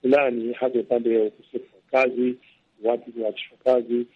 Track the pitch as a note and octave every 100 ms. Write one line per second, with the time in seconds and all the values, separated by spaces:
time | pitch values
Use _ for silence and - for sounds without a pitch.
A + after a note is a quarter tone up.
0 | C3 C#3+ C3+ A#2+ A#2 A#2+ B2+ B2 G#2 A#2+
1 | A#2 A2+ G#2+ - - B2 - _ _ C3
2 | B2+ B2 B2+ B2 _ _ _ _ G#2+ A#2+
3 | - A#2 A2 G2+ - _ B2+ B2+ A2+ A#2+
4 | A#2+